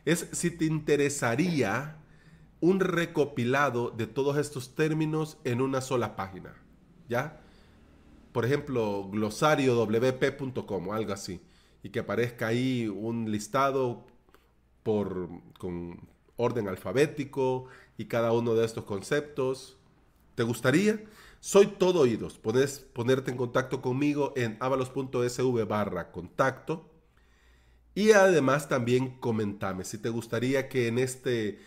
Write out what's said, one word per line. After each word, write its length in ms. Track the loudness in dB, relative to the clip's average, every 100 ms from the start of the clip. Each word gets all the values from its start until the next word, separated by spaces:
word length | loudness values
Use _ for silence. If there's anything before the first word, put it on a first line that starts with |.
| -2
es 220 | -2 -2
si 200 | -4 -4
te 140 | 0 0
interesaría 1300 | 0 2 2 2 0 0 2 0 0 0 -2 -6 -14 -20 -20 -20 -20 -20 -2
un 200 | 2 2
recopilado 1080 | 2 0 0 0 -2 0 0 2 2 0 -2
de 160 | -4 -4
todos 320 | -2 0 0
estos 380 | -2 -6 -8 -2
términos 640 | 0 0 0 -2 -4 -6
en 160 | -4 0
una 220 | 0 -2
sola 340 | -2 -2 -2 -6
página, 380 | -10 -12 -18 -20 -20 -20 -20 -18 -4
¿ya? 320 | -4 -4 -8 -20 -20 -20 -20 -20 -20 -20 -20 -8
Por 140 | -2 0
ejemplo, 640 | 0 0 -2 0 -2 -4
glosario 640 | -2 -2 2 2 4 4
W 400 | 4 2 2 2
P 180 | 2 -2
punto 340 | -2 -8 -8 -6
com 220 | -6 -4
o 40 |
algo 200 | -4 -4
así, 280 | -6 -8 -12 -16 _ _ _
y 60 | -10
que 100 | -6
aparezca 480 | -4 -2 -2 -2 -2
ahí 400 | 0 0 0 -2
un 440 | -4 -4 -4 -2
listado 760 | -4 -2 0 2 2 -2 -4 -14 _ _ -20 _ _ _ _
por, 480 | 0 0 0 -4 -6 -10 -18 -12
con 500 | -8 -6 -8 -12 -20 _ _ -2
orden 320 | -2 0 -4
alfabético 1000 | -4 -2 0 0 -2 -6 -2 -2 -2 -6 -20 -18 -14
y 80 | -4
cada 280 | 0 2
uno 220 | 2 2 2
de 100 | 0
estos 180 | -2
conceptos. 920 | -8 -8 -2 -2 -2 -4 -4 -4 -10 -20 _ _ _ _ _
¿Te 80 | -4
gustaría? 600 | -2 0 2 4 4 0 -4 -20 -20 -16
Soy 280 | 4 6 6
todo 340 | 4 2 4
oídos. 380 | 4 2 -4 -6
Puedes 400 | 0 2 2 -2
ponerte 500 | -12 -4 0 0 0
en 80 | -4
contacto 440 | -2 -2 -2 -4
conmigo 520 | -2 0 0 0 -2 -2
en 220 | -4 -2
avalos 300 | -2 0 -2
punto 340 | -4 -4 -2
S 180 | -2 0
V 220 | 0 0 0
barra 460 | 0 -2 -4 -8
contacto. 800 | -10 -6 -2 0 -2 -8 -10 -12 _ _ _ _ _ _ _ _ _ _
Y 180 | 2 8
además 560 | 8 8 6 6 2 2
también 500 | -2 2 2 2 -4
comentame 640 | -2 0 -2 -4 -6 -6 -8
si 120 | -8
te 120 | -6
gustaría 600 | -6 -4 -2 0 0 0
que 180 | 0 0
en 100 | 0
este 600 | -2 -2 -2 -2 -2 -6